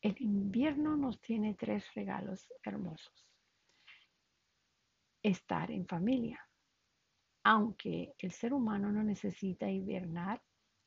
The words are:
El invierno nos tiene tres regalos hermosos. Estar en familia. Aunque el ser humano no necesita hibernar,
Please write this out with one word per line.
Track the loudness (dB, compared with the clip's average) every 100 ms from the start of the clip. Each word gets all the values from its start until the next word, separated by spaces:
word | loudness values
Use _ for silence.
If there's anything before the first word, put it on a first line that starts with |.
| 0
El | 0
invierno | 0 0 0 2 2 2 2 2
nos | 0 -4
tiene | -4 0 0 -2
tres | -2 -2 -4 -8
regalos | -4 -4 -6 -8 -10 -12
hermosos. | -8 -6 -6 -8 -14 _ -20 _ _ _ _ _ -20 -20 _ _ _ _ _ _ _ _ _ _ _ _
Estar | 0 0 _ -2 -2
en | -4 -4
familia. | -2 2 2 0 -6 -16 _ _ _ _ _ _ _ _ _
Aunque | 6 6 6 0 -4 -4 -4 -6
el | -8
ser | -4 0
humano | 2 2 2 0
no | 2
necesita | 2 0 -2 -2 -4 -2 -2
hibernar, | -2 -2 -4 -2 -4 -4 -4 _ _ _ _